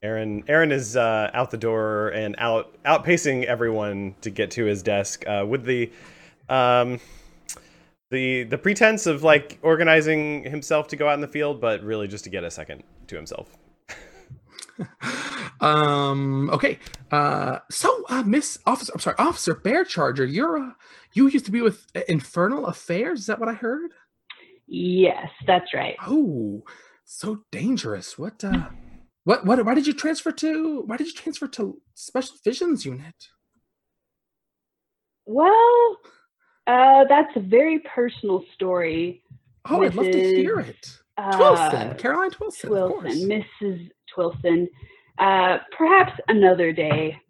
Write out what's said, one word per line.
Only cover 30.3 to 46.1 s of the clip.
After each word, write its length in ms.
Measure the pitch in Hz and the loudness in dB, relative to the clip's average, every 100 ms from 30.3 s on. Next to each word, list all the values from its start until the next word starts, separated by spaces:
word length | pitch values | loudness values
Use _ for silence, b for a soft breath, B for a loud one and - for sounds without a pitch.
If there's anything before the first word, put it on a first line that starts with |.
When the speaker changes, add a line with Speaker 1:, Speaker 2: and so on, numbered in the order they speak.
Speaker 2:
to, 480 | 311 311 311 320 294 214 | -4 -4 -2 -4 -4 -6
why 120 | 226 | -6
did 100 | 302 | -8
you 60 | |
transfer 340 | - - - 285 | -8 -10 -10 -10
to 340 | - 202 - _ _ | -8 -8 -10 _ _
Special 400 | - 254 262 - | -8 -6 -6 -6
Visions 420 | - 262 349 269 139 | -4 -2 -2 -2 -4
Unit? 440 | 127 151 - - _ _ _ _ _ _ _ _ _ _ _ _ _ _ _ _ _ _ _ - | -12 -16 -20 -20 _ _ _ _ _ _ _ _ _ _ _ _ _ _ _ _ _ _ _ -6
Speaker 3:
Well, 720 | 226 339 440 466 480 466 403 b b b _ _ _ - | 2 6 6 8 6 4 2 b b b _ _ _ 0
uh, 380 | 247 262 269 277 | 6 10 10 10
that's 260 | 285 302 - | 6 4 -2
a 40 | |
very 400 | 190 226 311 320 | 2 4 4 2
personal 640 | - - 240 - 208 185 175 | -4 -2 -2 -2 -2 -2 -4
story, 680 | _ 185 180 170 160 175 175 _ - _ _ - | _ -2 0 -2 -2 -4 -6 _ -20 _ _ -4
Speaker 2:
Oh, 140 | 339 | 2
I'd 120 | 381 175 | 2 2
love 100 | 370 | 0
to 60 | - | 2
Speaker 3:
Missus, 200 | 185 370 | 2 2
Speaker 2:
hear 220 | 370 427 | 2 -2
it. 380 | - - - - _ - | -6 -12 -20 -20 _ -10
Speaker 3:
uh, 140 | 196 | -4
Speaker 2:
Twilson, 640 | 190 587 508 311 - 113 - | 4 6 6 4 0 -4 -4
Caroline 320 | 240 302 381 | -2 0 -2
Twilson, 320 | - 427 - - | -4 -10 -10 -4
of 40 | |
Speaker 3:
Twilson, 200 | 202 185 | -2 0
Speaker 2:
course. 320 | 415 - 151 | -4 -4 -4
Speaker 3:
Missus 680 | 190 214 190 - 202 185 175 _ - - | -2 -4 -6 -8 -8 -8 -12 _ -16 -4
Twilson. 520 | 170 175 175 170 175 b b b b - | -4 -2 0 2 0 b b b b 0
Uh, 380 | 196 190 185 180 - - | 2 4 2 0 -4 -2
perhaps 360 | 320 381 370 | 4 6 4